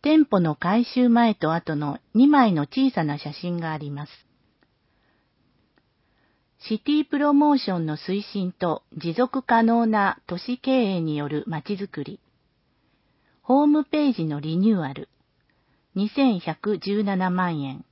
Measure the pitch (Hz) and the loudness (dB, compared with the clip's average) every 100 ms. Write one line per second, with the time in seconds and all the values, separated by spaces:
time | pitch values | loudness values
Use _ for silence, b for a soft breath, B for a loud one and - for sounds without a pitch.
0 | 285 311 285 202 165 151 175 220 240 254 | 4 4 4 2 2 0 0 0 0 2
1 | 247 233 233 208 156 165 - 147 147 139 | 4 4 4 2 -2 -2 -4 -4 -4 -8
2 | _ 214 277 294 233 165 143 - 269 196 | _ 4 6 6 4 2 -2 0 0 0
3 | 156 147 - 156 180 175 165 156 147 143 | -2 -4 -8 -10 -8 -6 -6 -8 -10 -12
4 | 147 - _ _ _ _ _ _ _ _ | -14 -18 _ _ _ _ _ _ _ _
5 | _ _ _ _ _ _ _ _ _ _ | _ _ _ _ _ _ _ _ _ _
6 | _ _ _ _ _ _ - 220 - 302 | _ _ _ _ _ _ -8 -6 0 -2
7 | 311 285 294 285 302 277 - 180 156 151 | 0 0 2 4 4 2 0 -4 -4 -6
8 | - 196 - 202 180 - 175 - _ 160 | -4 -6 -6 -6 -6 -4 -4 -4 _ -10
9 | 165 165 247 269 - 226 226 233 226 214 | -6 -2 -2 -2 0 2 4 2 2 0
10 | 196 - - 175 - 247 - 262 214 185 | -2 -4 -10 -10 -8 -6 -2 0 0 -2
11 | 160 151 147 147 - 160 - 196 196 - | -2 -4 -4 -6 -6 -10 -8 -8 -8 -10
12 | 143 202 _ _ _ _ _ _ _ _ | -12 -14 _ _ _ _ _ _ _ _
13 | _ _ _ _ - 262 294 302 285 302 | _ _ _ _ 2 4 4 2 0 0
14 | 285 226 160 147 151 165 208 202 143 131 | 0 0 -4 -4 -4 0 2 2 -2 -10
15 | - _ _ _ _ _ _ _ _ 190 | -16 _ _ _ _ _ _ _ _ -6
16 | 208 - 269 190 - 156 208 190 190 202 | -4 2 2 2 -4 -6 -4 -4 -2 -2
17 | 202 190 185 180 180 160 139 131 - | 0 0 0 0 -2 -4 -6 -10 -18